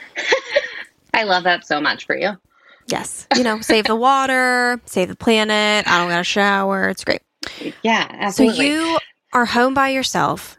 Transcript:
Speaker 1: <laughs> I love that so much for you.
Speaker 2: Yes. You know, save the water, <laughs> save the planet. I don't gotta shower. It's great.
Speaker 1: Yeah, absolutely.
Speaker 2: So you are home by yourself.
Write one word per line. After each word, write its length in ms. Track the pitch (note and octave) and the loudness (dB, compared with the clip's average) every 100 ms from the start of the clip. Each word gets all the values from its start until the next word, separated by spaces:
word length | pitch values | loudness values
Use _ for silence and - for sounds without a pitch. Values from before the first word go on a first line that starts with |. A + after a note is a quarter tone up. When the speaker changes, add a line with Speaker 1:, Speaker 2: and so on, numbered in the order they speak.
| - | -14
Speaker 1:
<laughs> 1000 | - - C5 - D5 - - - _ _ | -10 -2 -2 0 -4 -4 -10 -18 _ _
I 80 | A#3 | -2
love 200 | G#3+ F3+ | 2 2
that 220 | F3+ E3+ - | 2 0 -2
so 140 | D3 | -2
much 240 | D3 - - | -2 -4 -4
for 100 | C#3 | -2
you. 160 | F3+ F#3 _ _ _ _ - | -2 -4 _ _ _ _ -8
Speaker 2:
Yes. 380 | - - - - B3 | -6 -6 -14 -2 0
You 60 | |
know, 180 | A#3+ A3 | 0 -2
save 260 | - A3 G#3+ | 2 2 2
the 100 | A3+ | 2
water, 840 | B3+ C4+ C4 C4 B3+ B3 B3 B3 | 4 4 2 2 2 2 0 -2
<laughs> 40 | - | -4
save 220 | G3+ F#3 | -2 -2
the 80 | - | -2
planet. 720 | - A3 G#3+ G#3+ G#3+ G#3 - | 2 2 2 2 2 2 2
I 100 | F3 | 2
don't 100 | F3 | 2
gotta 140 | F3 | -2
shower. 640 | F3+ G#3 G3+ G3 G3 F#3+ F#3+ | 0 2 2 2 0 0 -2
It's 160 | F#3 | -4
great. 180 | - - - _ - - - - | -4 -4 -6 _ -14 -10 -12 -4
Speaker 1:
Yeah, 240 | A3+ G#3+ - | 0 0 -2
absolutely. 460 | - G3+ F#3 A#3+ A3+ | -6 -4 2 2 4
Speaker 2:
So 60 | |
you 360 | C#4+ D#4 E4 E4 - _ _ | 0 0 0 -2 -4 _ _
are 140 | B3 A#3+ | 0 2
home 280 | A#3 B3+ | 2 2
by 140 | C4+ C4+ | 2 0
yourself. 680 | C4 B3+ F3+ D3 D3+ - | 0 -2 -2 -2 -2 -10